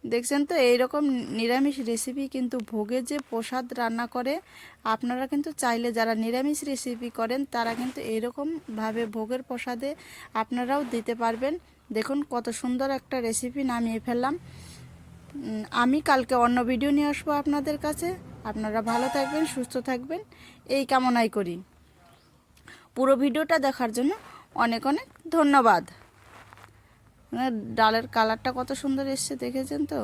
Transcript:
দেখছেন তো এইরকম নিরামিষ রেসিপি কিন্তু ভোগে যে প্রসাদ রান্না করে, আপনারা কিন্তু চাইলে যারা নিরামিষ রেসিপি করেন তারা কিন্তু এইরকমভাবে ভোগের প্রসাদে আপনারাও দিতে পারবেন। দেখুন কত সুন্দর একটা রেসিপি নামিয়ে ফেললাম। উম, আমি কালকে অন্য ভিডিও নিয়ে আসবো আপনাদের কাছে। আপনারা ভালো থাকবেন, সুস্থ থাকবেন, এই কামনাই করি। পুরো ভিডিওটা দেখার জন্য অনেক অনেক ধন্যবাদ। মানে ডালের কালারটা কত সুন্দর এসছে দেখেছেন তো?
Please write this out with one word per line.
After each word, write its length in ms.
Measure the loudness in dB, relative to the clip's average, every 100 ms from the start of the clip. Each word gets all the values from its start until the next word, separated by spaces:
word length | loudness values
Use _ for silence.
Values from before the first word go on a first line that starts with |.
দেখছেন 360 | 0 -2 2 0 2
তো 80 | 4 6
এইরকম 340 | 6 4 2 2 0 -2 -2
নিরামিষ 380 | 2 4 2 0 -2
রেসিপি 340 | -2 -2 -4 -4
কিন্তু 280 | -2 -2 -2 -4
ভোগে 280 | -4 -2 -2
যে 140 | -2 -6 -4
প্রসাদ 380 | -6 -4 -6 -6 -2
রান্না 280 | -2 -2 -4
করে, 200 | -4 -2 -2 -6 -20 -20 -8
আপনারা 400 | -2 0 0 -2 -2
কিন্তু 180 | -2 -4 -2
চাইলে 260 | 0 0 0
যারা 220 | 0 2 2
নিরামিষ 340 | 0 0 0 0 -2
রেসিপি 380 | -4 -4 -6 -8
করেন 300 | -4 -2 -2 -2
তারা 180 | -2 -2 -2
কিন্তু 180 | -4 -6 -4
এইরকমভাবে 920 | -2 -4 -4 -6 -6 -8 -4 -4 -2 -4 -4
ভোগের 260 | -4 -6
প্রসাদে 480 | -6 -8 -6 -4 -6 -6 -12 -20 -6
আপনারাও 480 | -4 -2 -2 0 0 0
দিতে 220 | -4 -2 -2
পারবেন। 320 | 0 0 -2 -4 -8 _ _
দেখুন 280 | -4 0 -2 -2
কত 160 | -4 -4 -4
সুন্দর 280 | -2 0 0
একটা 260 | -2 -2 -2
রেসিপি 420 | -2 -2 -4 -2
নামিয়ে 360 | -2 0 -2 -2 -2
ফেললাম। 280 | 0 0 -2 -8 -18 -18 -20 -20 -20 -20 -20 -16
উম, 280 | -10 -6 -6 -4 2
আমি 160 | 4 4 4
কালকে 240 | 2 4 4
অন্য 140 | 4 4 2
ভিডিও 200 | 2 2
নিয়ে 180 | 4 2
আসবো 180 | 0 0
আপনাদের 440 | 0 2 0 0 -2
কাছে। 300 | -2 -2 -4 -6 -10 -12
আপনারা 360 | -8 -4 -2 -2
ভালো 240 | 0 0 2
থাকবেন, 300 | 0 0 0 0
সুস্থ 280 | -2 -4 -4 -2
থাকবেন, 320 | -4 -4 -8 -8 -20 -20 -20 -2 0
এই 60 | 4
কামনাই 420 | 4 4 4 2 0
করি। 180 | -4 -6 -12 _ _ _ -20 -20 _ _ _ _ -20 -20 -14
পুরো 180 | 0 4 6
ভিডিওটা 400 | 4 2 2 2 2
দেখার 240 | 0 -2
জন্য 200 | 0 0 0 -8 -20 -14
অনেক 280 | 0 0 2 0
অনেক 200 | 0 -2 -16 -2 4
ধন্যবাদ। 480 | 6 8 8 6 2 -16 -20 _ -20 -20 -20 -20 -20 -20 _ _ -20 _ -10
মানে 160 | -2 -2 -2 -6
ডালের 320 | 2 4 4 0
কালারটা 360 | 0 2 2 -2
কত 180 | -4 -6 -4
সুন্দর 220 | -2 0 0
এসছে 180 | -2 -4 -4
দেখেছেন 440 | -4 -4 -4 -2 -2
তো? 140 | -2